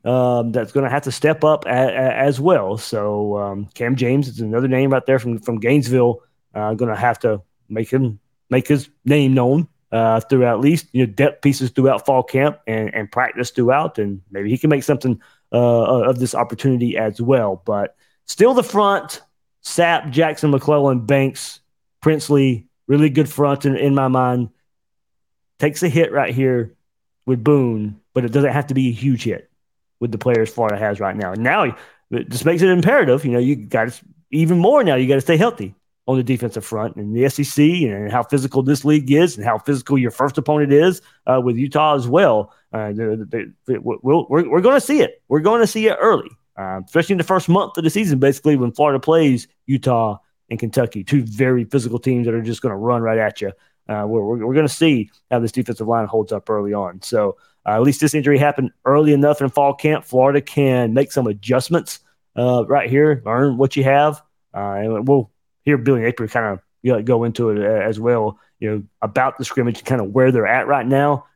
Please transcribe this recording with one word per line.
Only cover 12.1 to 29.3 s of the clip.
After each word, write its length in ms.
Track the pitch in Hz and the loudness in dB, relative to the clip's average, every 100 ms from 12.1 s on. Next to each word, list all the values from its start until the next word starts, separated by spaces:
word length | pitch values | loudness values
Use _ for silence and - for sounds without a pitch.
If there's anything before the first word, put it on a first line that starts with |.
| 131 | 0
camp 380 | - 131 147 147 - | 0 0 0 -2 -6
and, 280 | 110 107 | -4 -4
and 160 | 110 104 | -6 -6
practice 400 | 123 127 117 120 | -4 -4 -4 -6
throughout, 480 | - 120 135 160 - | 0 2 2 0 -4
and 220 | 101 98 - | -6 -8 -12
maybe 200 | 98 101 | -8 -4
he 80 | 127 | -2
can 100 | 156 | 0
make 140 | 143 | 0
something, 360 | 135 135 131 113 _ _ _ | 0 -2 -2 -4 _ _ _
uh, 520 | 120 120 117 113 127 | 0 2 4 2 2
of 160 | 123 123 | 2 0
this 160 | 123 | -2
opportunity 640 | - 117 113 139 127 120 - | -2 -4 -2 -2 0 -2 -2
as 220 | 110 104 | -4 -2
well. 420 | 117 135 104 90 | 0 2 0 -4
But 320 | - 104 101 _ _ _ - | -4 -4 -4 _ _ _ -8
still 260 | - 226 | 2 4
the 100 | 254 | 4
front, 600 | - 196 202 196 - - - _ _ _ | 0 2 2 0 -4 -14 -20 _ _ _
Sapp, 460 | - - 170 160 143 | -6 0 2 0 -2
Jackson, 400 | 131 160 - 151 | 0 0 0 0
McClellan, 560 | 135 147 147 139 127 110 | 0 2 2 2 0 0
Banks, 540 | 139 135 - - - _ _ _ _ | 0 0 -4 -14 -18 _ _ _ _
Princely, 680 | 156 156 151 143 135 113 - _ - | 0 0 2 2 2 0 -6 _ -2
really 220 | 147 151 | 2 2
good 200 | 135 151 | 2 -2
front 360 | - 143 139 | 0 0 0
in, 120 | 143 127 | -2 0
in 180 | 139 | 0
my 140 | 139 131 | 0 0
mind. 420 | 127 127 123 113 _ _ _ _ _ _ _ _ _ _ - | 0 0 -2 -4 _ _ _ _ _ _ _ _ _ _ -4
Takes 240 | 147 151 | -4 0
a 60 | 175 | 0
hit 240 | 143 165 | 2 0
right 200 | 143 113 | 0 -2
here 420 | 127 131 123 110 _ _ _ _ _ - | 0 0 0 -4 _ _ _ _ _ -4
with 160 | 123 | -2
Boone, 580 | 113 147 123 110 107 104 _ | 2 2 2 -2 -6 -10 _
but 100 | 131 | -4
it 80 | 120 | -2
doesn't 200 | 135 139 | 0 0
have 160 | 139 143 | 0 -2
to 60 | |
be 140 | 135 127 | -2 -2
a 40 | |
huge 320 | 110 139 123 | -2 -2 -2
hit 260 | 120 | -4